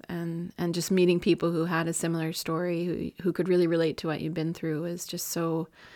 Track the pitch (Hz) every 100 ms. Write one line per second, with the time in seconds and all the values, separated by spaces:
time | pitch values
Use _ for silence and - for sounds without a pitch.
0 | - 175 170 165 180 - 170 170 - 185
1 | 180 175 175 170 170 170 165 165 170 165
2 | 165 165 160 165 - 165 180 170 175 -
3 | - - 175 170 175 180 170 165 160 -
4 | 165 151 160 165 160 175 160 151 170 175
5 | - 175 - 170 165 165 165 - -